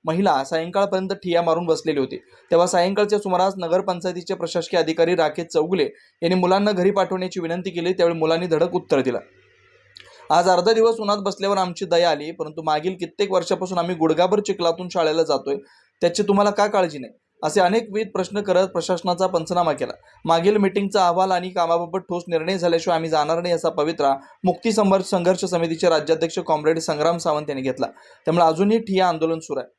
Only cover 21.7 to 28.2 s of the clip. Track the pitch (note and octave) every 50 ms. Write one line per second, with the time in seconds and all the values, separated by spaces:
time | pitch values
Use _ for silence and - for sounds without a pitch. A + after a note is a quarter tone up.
21.7 | E3+ E3+ F3 E3 E3 F#3+ F3+ - F3 F3 F3 F3 E3+ D#3+ D#3 F3+ G3 F3+ E3+ F3
22.7 | E3 E3 E3 F#3 E3+ D#3+ E3 D#3+ D#3+ D3+ D3 D3+ E3 E3 F3 F3 E3+ E3 - E3
23.7 | - D#3 D3 D#3+ E3 D3+ C#3+ C#3 C#3 C#3 - - - _ - F#3 F3 - - A3+
24.7 | G#3 A3+ G#3 F#3+ G3 G3 F#3 - G3+ F3+ E3+ F3+ F#3 F3+ - - F3+ F3 E3 E3
25.7 | E3 D#3+ F#3 F3 E3 D#3 D3+ D3+ D#3+ D#3+ E3+ D#3+ - F#3 E3+ - D#3+ D3+ D3+ D#3
26.7 | E3 E3 D#3+ - D3+ D3 D3+ E3 F3 E3+ - E3+ D3+ D3+ D3+ D3+ C#3 C3+ C3 C3+
27.7 | B2+ - B2 A2+ - - - - - _